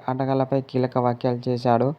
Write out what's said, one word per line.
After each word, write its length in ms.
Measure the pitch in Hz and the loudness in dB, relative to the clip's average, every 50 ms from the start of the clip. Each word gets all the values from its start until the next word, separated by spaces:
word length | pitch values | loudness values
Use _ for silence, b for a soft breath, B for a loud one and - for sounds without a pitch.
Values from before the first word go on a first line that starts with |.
| - - | -2 -4
ఆటగాళ్లపై 500 | 131 131 135 131 135 135 135 131 139 135 | -4 -2 -2 0 0 0 0 0 -2 -2
కీలక 380 | 131 - - 127 127 127 - 131 | -2 -2 -2 -2 -2 0 0 0
వ్యాఖ్యలు 420 | 123 123 120 120 - 127 123 120 | 0 0 0 0 0 -2 -2 -2
చేశాడు 480 | 120 127 123 120 - 127 117 117 123 135 156 | -2 -4 -4 0 2 2 4 4 2 0 -2